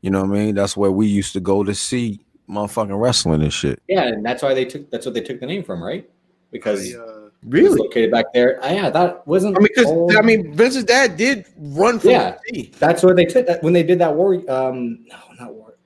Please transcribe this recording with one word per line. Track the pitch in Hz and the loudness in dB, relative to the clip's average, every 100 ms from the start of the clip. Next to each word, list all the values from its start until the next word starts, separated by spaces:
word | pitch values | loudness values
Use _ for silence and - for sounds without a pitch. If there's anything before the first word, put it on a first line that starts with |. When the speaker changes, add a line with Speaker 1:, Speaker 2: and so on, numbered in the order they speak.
Speaker 1:
you | 92 | -2
know | 95 | -2
what | 95 101 | 0 -2
I | |
mean? | 107 101 | -2 -2
That's | 98 - | -4 0
where | 101 | 0
we | 95 107 | 2 2
used | 101 98 | 0 -2
to | 101 | -6
go | 92 98 | -2 -2
to | 101 104 | -2 -4
see | - 127 120 101 _ _ _ | -6 -4 -6 -8 _ _ _
motherfucking | 101 104 - 107 98 | -8 -6 -4 -6 -2
wrestling | 120 120 - 80 | 0 0 0 0
and | 76 | 0
shit. | - 73 62 _ | -2 -4 -6 _
Speaker 2:
Yeah, | 190 131 | -2 -2
and | 110 110 | -4 -6
that's | 127 | -4
why | 139 131 | -2 -2
they | 127 | -4
took, | 147 147 | -8 -12
that's | - - | -10 -8
what | |
they | 117 | -8
took | - 120 | -8 -12
the | 123 | -10
name | 190 | -10
from, | 165 87 | -10 -10
right? | 87 165 - _ _ _ _ | -10 -10 -14 _ _ _ _
Because | 113 110 101 95 120 | -10 -4 -4 -6 -14
Speaker 3:
I, | |
uh, | |
Speaker 2:
it | 113 | -18
was | 110 107 _ | -20 -20 _
Speaker 4:
Really? | 117 143 196 156 | -2 4 4 4
Speaker 2:
located | 104 120 110 | 0 0 2
back | 117 113 | 2 0
there. | 123 120 135 | 2 2 0
I, | 131 | -4
yeah, | 190 185 | -2 0
that | 160 180 - - | 2 0 -2 -2
wasn't | 175 202 185 | -2 0 4
Speaker 4:
I | |
mean, | 208 220 | 4 4
'cause, | 240 | 2
Speaker 2:
old. | 165 170 214 | 2 2 4
Speaker 4:
I | |
mean, | 220 220 165 | 4 4 0
Vince's | 147 240 262 208 | 2 2 2 2
dad | 247 262 165 | 2 2 2
did | 233 262 180 _ | 0 0 -6 _
run | 147 143 208 233 | -12 0 0 4
for | - | 4
Speaker 2:
Yeah, | 240 95 | 4 2
Speaker 4:
the | - - | -6 -14
city. | 240 120 - | -12 -12 -2
Speaker 2:
that's | 151 170 | 0 4
what | 185 180 | 4 4
they | 170 | 4
took. | 254 247 | 2 0
That, | 170 | 0
when | 156 | 2
they | 175 | 2
did | 160 175 | 4 2
that | 170 151 | 2 2
war, | 190 180 - | 0 0 -2
um, | 131 131 127 120 117 _ | -4 -2 -4 -8 -10 _
no, | - - 120 | -20 -20 -20
not | 120 | -20
war. | 110 110 _ | -20 -20 _